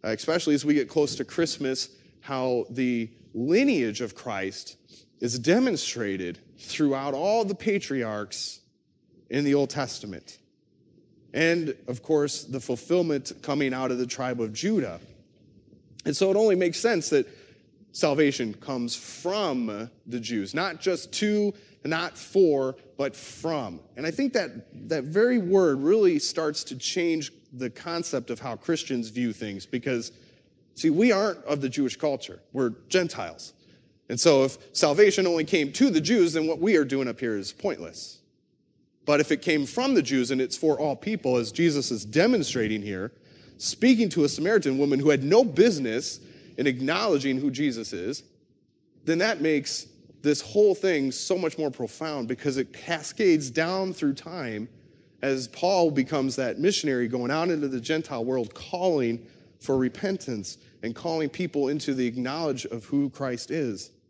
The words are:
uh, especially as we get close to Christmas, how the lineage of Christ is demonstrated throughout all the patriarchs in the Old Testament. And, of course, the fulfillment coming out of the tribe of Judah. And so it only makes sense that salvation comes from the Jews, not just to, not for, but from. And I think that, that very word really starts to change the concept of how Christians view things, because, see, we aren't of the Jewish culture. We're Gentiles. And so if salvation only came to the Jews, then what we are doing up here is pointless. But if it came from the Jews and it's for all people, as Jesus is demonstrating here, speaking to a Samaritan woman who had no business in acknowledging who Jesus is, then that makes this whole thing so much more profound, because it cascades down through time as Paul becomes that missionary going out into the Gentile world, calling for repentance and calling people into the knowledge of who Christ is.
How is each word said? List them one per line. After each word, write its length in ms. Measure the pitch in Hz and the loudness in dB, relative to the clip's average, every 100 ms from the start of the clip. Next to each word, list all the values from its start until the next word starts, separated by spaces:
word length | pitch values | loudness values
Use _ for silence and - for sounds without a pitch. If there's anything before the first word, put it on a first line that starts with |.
uh, 60 | - | -4
especially 480 | 110 - 170 160 147 | -4 -2 0 2 0
as 80 | |
we 100 | 143 | 2
get 140 | 147 127 | 0 2
close 260 | 160 147 | 0 0
to 100 | - | -2
Christmas, 640 | 127 - 160 - 135 131 - - _ _ | -6 -2 -2 -2 -4 -4 -6 -12 _ _
how 440 | - 135 127 123 - | -8 -4 0 -2 -2
the 380 | 120 127 117 113 - - | -2 0 0 -4 -10 -12
lineage 680 | 110 127 190 277 196 113 107 | -4 2 4 4 2 0 -2
of 160 | 117 - | -8 -8
Christ 600 | 123 101 95 - - - _ - _ _ | -8 -6 -6 -8 -16 -20 _ -20 _ _
is 180 | 120 120 | -4 -2
demonstrated 1000 | 117 208 262 165 - 120 104 95 90 87 - - | 2 4 4 0 -4 -4 -4 -4 -6 -8 -18 -20
throughout 540 | - - 147 135 143 | -12 0 0 0 -4
all 320 | 139 185 226 | -2 0 0
the 100 | 208 | 0
patriarchs 1040 | 196 220 202 - 135 113 107 101 - - - _ _ _ _ _ _ _ | -2 -2 -2 -2 -4 -2 -4 -6 -8 -10 -12 _ _ _ _ _ _ _
in 160 | 139 | -2
the 80 | 143 | 2
Old 160 | 143 139 | 2 2
Testament. 680 | 147 131 - 101 85 - - _ _ _ _ _ _ _ _ _ | -2 -6 -8 -12 -14 -16 -20 _ _ _ _ _ _ _ _ _
And, 420 | 127 165 170 156 127 - | 0 2 2 0 -6 -8
of 140 | 123 | -10
course, 420 | - 156 143 - | 0 2 2 -4
the 140 | - 131 | -8 -10
fulfillment 720 | 120 123 - 180 170 143 131 - | -6 -6 0 0 2 -2 -4 -12
coming 320 | - 143 139 | -6 -2 -2
out 160 | 127 131 | -2 -4
of 80 | 123 | -2
the 80 | 123 | -4
tribe 340 | - 127 123 | -4 -6 -4
of 140 | 110 | -6
Judah. 440 | 107 202 214 113 85 - - _ _ _ - _ - _ - - | -4 -2 0 -2 -10 -18 -20 _ _ _ -20 _ -20 _ -8 -6
And 100 | 143 | 0
so 140 | 190 | 2
it 80 | 196 | 4
only 180 | 220 185 | 4 4
makes 240 | 175 160 | 2 0
sense 300 | 226 196 151 | 0 0 2
that 180 | 147 - - - - _ _ - | 2 0 -8 -20 -20 _ _ -18
salvation 640 | - 160 143 147 - 113 | -2 0 4 2 2 -6
comes 420 | 98 - 131 120 - | -6 -8 -6 -4 -8
from 920 | - - 175 202 190 127 113 104 117 _ - | -12 -8 -4 -2 0 -2 -4 -6 -10 _ -10
the 140 | 120 | -8
Jews, 340 | 110 113 98 | -4 -4 -4
not 260 | 139 190 165 | -4 -4 -2
just 320 | 190 170 - | -4 -4 -6
to, 380 | - 208 208 208 - _ _ | -2 0 2 0 -4 _ _
not 320 | - 160 175 - | -4 -4 -4 -10
for, 600 | - 196 180 139 131 131 - - | -2 4 4 4 0 -4 -16 -4
but 180 | 139 | -4
from. 680 | - - - 160 156 110 85 - - | -4 -16 -8 -4 -4 -4 -10 -16 -8
And 80 | 156 | -6
I 40 | |
think 220 | 226 277 | -2 0
that, 560 | 233 175 - - - - | 0 -2 -10 -18 -18 -4
that 160 | 160 | -4
very 320 | 131 180 240 247 | 0 2 4 4
word 440 | 175 196 175 135 | 4 6 6 4
really 380 | 143 220 190 151 | 4 6 6 4
starts 460 | - - 156 151 | -2 -2 -2 -4
to 120 | - 127 | -8 -8
change 540 | - 185 170 160 143 - _ | -4 -2 0 0 -4 -14 _
the 160 | 127 123 | -8 -8
concept 640 | - 170 170 165 135 123 | -8 -8 -6 -4 -6 -4
of 100 | 120 | -8
how 160 | 135 113 | -8 -8
Christians 540 | - 160 - 127 110 | -2 -2 -2 -4 -4
view 240 | 113 120 | -2 -4
things, 320 | 104 110 98 - | -4 -8 -8 -6
because, 460 | 123 113 120 - - - _ _ _ _ - | -6 -2 -4 -6 -16 -20 _ _ _ _ -2
see, 120 | 160 | 2
we 240 | 156 240 | 4 4
aren't 320 | 196 214 175 | 4 2 -4
of 160 | - 147 | -4 -2
the 80 | 135 | -2
Jewish 280 | 143 131 - | -2 -2 0
culture. 440 | 151 135 - 90 _ | -4 -4 -8 -16 _
We're 160 | 131 120 110 - | -2 -2 -2 0
Gentiles. 640 | 185 170 - 87 78 - _ _ - _ _ _ | 0 0 -4 -10 -10 -18 _ _ -20 _ _ _
And 100 | 123 | 4
so 240 | 170 139 | 6 6
if 160 | 135 - - | 4 -2 -8
salvation 520 | - 151 147 208 - | 0 2 6 6 6
only 200 | 185 165 | 2 0
came 260 | 156 180 143 | 2 0 0
to 140 | - 269 | 2 4
the 120 | 160 | 4
Jews, 320 | 147 233 170 | 2 4 4
then 160 | 160 156 | 2 -2
what 100 | 156 | 0
we 160 | 185 | 4
are 100 | 175 | 4
doing 220 | 139 135 127 | 4 0 -2
up 140 | 113 | -2
here 160 | 120 107 | -4 -4
is 160 | 98 | -6
pointless. 640 | - 196 - 82 - - - _ _ _ _ _ _ _ _ - | -6 -6 -4 -10 -14 -16 -18 _ _ _ _ _ _ _ _ 0
But 140 | 147 | 2
if 100 | 147 | 2
it 100 | 185 | 0
came 260 | - 156 139 | 2 0 0
from 280 | - 262 | -2 2
the 80 | 233 | 2
Jews 300 | 127 135 123 | 4 0 2
and 80 | 131 | 0
it's 160 | 127 - | -2 0
for 240 | 160 139 | 0 2
all 160 | 151 135 | 0 -2
people, 400 | 202 214 - 127 | -4 -2 0 0
as 160 | 113 | 0
Jesus 400 | 110 170 147 131 | 2 2 2 -2
is 120 | 113 | -6
demonstrating 800 | 104 147 214 247 143 127 107 107 | -2 2 4 4 0 -2 -2 -2
here, 300 | 104 92 104 _ _ - - - | -4 -6 -8 _ _ -20 -20 -8
speaking 520 | - - 254 233 214 | -8 2 4 6 4
to 160 | 170 | 4
a 40 | 143 | 2
Samaritan 500 | - 165 220 139 135 | 2 2 4 2 2
woman 200 | 143 139 | 2 4
who 120 | 147 | 4
had 120 | 139 | 4
no 220 | 139 214 | 6 6
business 760 | 247 139 233 160 120 113 - - - - - - | 6 6 6 6 -2 -2 -4 -12 -16 -20 -18 -2
in 80 | 139 | 0
acknowledging 720 | 127 131 180 220 147 135 131 | 0 0 0 2 2 0 0
who 140 | 139 | -2
Jesus 400 | 127 147 113 110 | 0 -2 -2 -8
is, 320 | 95 92 147 - _ _ _ _ _ _ _ | -6 -6 -8 -12 _ _ _ _ _ _ _
then 140 | - 165 | -2 0
that 220 | 208 190 | 0 0
makes 460 | 160 151 131 - - _ - - | 0 0 -2 -8 -10 _ -20 -4
this 180 | 147 143 | 0 0
whole 340 | - 202 208 | 0 4 4
thing 380 | 185 196 156 135 | 4 0 0 -2
so 260 | 123 - 185 | -4 -2 -2
much 180 | 170 - | -2 -2
more 140 | 151 | -6
profound, 560 | 131 120 - 160 147 117 | -4 -10 -6 -6 -6 -6
because 300 | 127 147 131 | -4 -2 -2
it 160 | 123 | -6
cascades 760 | - - 165 151 - 202 156 135 | -8 -6 -6 -6 2 4 4 2
down 440 | 123 165 190 190 | -2 0 0 -4
through 220 | 185 147 | -2 -2
time 540 | 139 165 175 127 107 117 - _ _ _ _ | -2 -8 -8 -6 -6 -8 -14 _ _ _ _
as 240 | 139 135 120 | -2 -2 -4
Paul 460 | - 180 190 165 | -2 2 4 4
becomes 420 | 135 131 156 135 | 2 0 0 0
that 240 | 123 127 101 | -2 -4 0
missionary 480 | 170 196 151 127 120 | 0 2 0 0 0
going 240 | 123 120 | -2 -2
out 180 | 151 175 | 0 0
into 200 | 160 143 | 0 -2
the 120 | 131 | -4
Gentile 440 | 113 156 160 131 | -2 -2 -2 -6
world, 300 | 117 131 110 | -2 -2 -4
calling 720 | - - 180 185 156 120 117 - - - _ | -10 -10 0 2 4 2 -2 -8 -20 -20 _
for 180 | - 135 | -2 2
repentance 800 | 127 - 202 190 - 113 95 - - _ | 2 0 -4 -4 -4 -8 -8 -14 -20 _
and 140 | 113 117 | -10 -6
calling 320 | 170 160 147 | -4 -2 -2
people 400 | - 175 147 135 | -2 -4 0 0
into 260 | 151 143 | 0 -2
the 160 | 131 123 | 0 -2
knowledge 540 | 123 127 151 160 127 | -2 -4 -2 -2 -4
of 220 | - 117 104 | -6 -10 -2
who 220 | 143 143 | 0 0
Christ 440 | - 135 120 - | -2 -6 -6 -6
is. 400 | 160 131 95 - _ | -4 -2 -4 -12 _